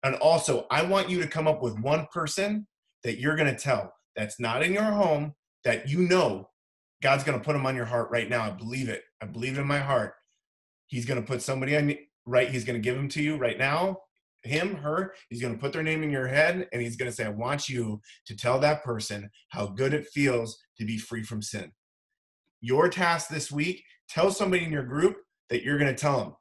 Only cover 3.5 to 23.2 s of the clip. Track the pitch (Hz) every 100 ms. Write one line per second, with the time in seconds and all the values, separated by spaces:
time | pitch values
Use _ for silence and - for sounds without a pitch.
3.5 | - 139 127 - - _ - 107 - 117
4.5 | 123 170 196 214 208 185 147 147 - _
5.5 | _ - 117 139 156 180 180 143 95 95
6.5 | _ _ _ _ _ 135 139 147 139 143
7.5 | 147 131 131 113 120 117 120 113 120 110
8.5 | 95 110 131 123 104 - _ 101 82 127
9.5 | 135 139 143 135 127 104 - _ _ _
10.5 | _ _ _ _ 120 120 127 113 131 -
11.5 | 131 131 147 147 143 - _ - 123 127
12.5 | 131 113 120 117 127 139 156 147 156 123
13.5 | 117 135 151 190 190 - _ _ _ 117
14.5 | 151 185 180 147 160 190 - - 120 123
15.5 | 113 139 151 160 156 156 139 131 139 160
16.5 | 180 180 120 117 113 127 113 110 107 120
17.5 | 143 - 127 113 107 - - - 110 120
18.5 | 131 147 151 123 110 110 104 101 _ _
19.5 | 113 101 98 135 147 147 143 139 120 113
20.5 | - _ _ 107 110 - 117 107 110 104
21.5 | 104 82 _ _ _ _ _ _ _ _
22.5 | _ 117 131 175 175 175 165